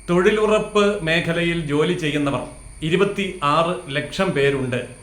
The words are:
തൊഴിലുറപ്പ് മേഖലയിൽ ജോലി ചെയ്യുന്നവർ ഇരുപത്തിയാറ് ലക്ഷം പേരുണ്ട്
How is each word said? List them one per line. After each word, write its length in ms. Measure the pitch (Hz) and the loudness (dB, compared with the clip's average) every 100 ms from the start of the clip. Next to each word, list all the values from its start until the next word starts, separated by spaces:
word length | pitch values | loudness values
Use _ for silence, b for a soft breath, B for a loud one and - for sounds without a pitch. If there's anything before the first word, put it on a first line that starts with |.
| - | 0
തൊഴിലുറപ്പ് 800 | 175 190 214 214 214 - 208 202 202 160 | 4 4 4 4 2 2 2 2 2 0
മേഖലയിൽ 520 | 170 170 165 170 170 147 | 0 0 0 0 -2 -2
ജോലി 240 | 143 170 175 | 0 0 0
ചെയ്യുന്നവർ 400 | 151 147 143 127 - - - - | -2 0 0 -2 -6 -14 -20 -8
ഇരുപത്തിയാറ് 920 | 156 175 196 202 190 180 143 156 170 180 139 | 0 2 2 0 -4 -2 0 2 2 -2 -6
ലക്ഷം 340 | 143 143 - 190 143 | -6 -4 -2 -2 2
പേരുണ്ട് 420 | 139 139 127 120 - - | 2 0 -2 -4 -8 -14